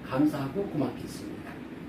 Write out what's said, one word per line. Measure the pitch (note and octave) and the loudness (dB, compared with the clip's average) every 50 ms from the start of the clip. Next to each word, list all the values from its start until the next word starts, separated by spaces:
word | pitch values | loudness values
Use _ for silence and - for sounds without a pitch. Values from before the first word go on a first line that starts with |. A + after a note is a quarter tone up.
| - | -6
감사하고 | - C3 C3 D3+ D3+ D3 C#3+ C3+ C3+ - G3 G3+ | 0 4 6 6 6 6 4 0 0 0 0 0
고맙겠습니다. | - - D3+ C3+ A#2+ - - - - - - - - - - - - - - - - - - - | 0 2 2 2 2 0 -4 -6 -8 -8 -8 -8 -8 -8 -8 -8 -10 -10 -10 -10 -10 -10 -10 -10